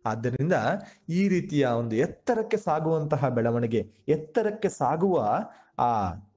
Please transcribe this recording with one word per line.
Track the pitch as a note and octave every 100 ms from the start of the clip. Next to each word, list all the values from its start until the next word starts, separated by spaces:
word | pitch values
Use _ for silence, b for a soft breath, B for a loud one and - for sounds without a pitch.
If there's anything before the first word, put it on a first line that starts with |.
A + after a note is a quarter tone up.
| A#2
ಆದ್ದರಿಂದ | A2+ A#2+ B2+ D3+ D#3+ A2+ G3 B B -
ಈ | E3+ G3
ರೀತಿಯ | F#3 - D3 B2+
ಒಂದು | A#2 A#2 A2
ಎತ್ತರಕ್ಕೆ | D#3+ - - A#3 A3 G#3+
ಸಾಗುವಂತಹ | F3 D#3 D#3+ D#3+ D3 D3 C3
ಬೆಳವಣಿಗೆ, | A#2+ A#2 A#2 A#2 A2+ F#2+ b -
ಎತ್ತರಕ್ಕೆ | D3+ - - G#4+ - G3
ಸಾಗುವ | - B2+ D#3+ F#3+ E3 G#2 C#3 A3 B B -
ಆ | B2 A2+ F#2+ F2 -